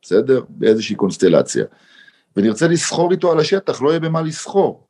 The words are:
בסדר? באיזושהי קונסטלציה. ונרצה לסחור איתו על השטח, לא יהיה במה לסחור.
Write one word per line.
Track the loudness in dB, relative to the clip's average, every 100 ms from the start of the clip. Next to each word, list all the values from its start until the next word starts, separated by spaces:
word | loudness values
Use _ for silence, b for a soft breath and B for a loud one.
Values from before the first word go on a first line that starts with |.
בסדר? | 0 0 2 0 -2
באיזושהי | -2 2 2 0 -4
קונסטלציה. | -4 2 2 4 2 -4 -6 b b b b b b 0
ונרצה | 0 2 0
לסחור | 0 -2 -2 0
איתו | 0 0
על | 0
השטח, | 0 -2 -2 -2
לא | 0
יהיה | 0
במה | -2 -4
לסחור. | -6 -8 -4 0 0 -2 _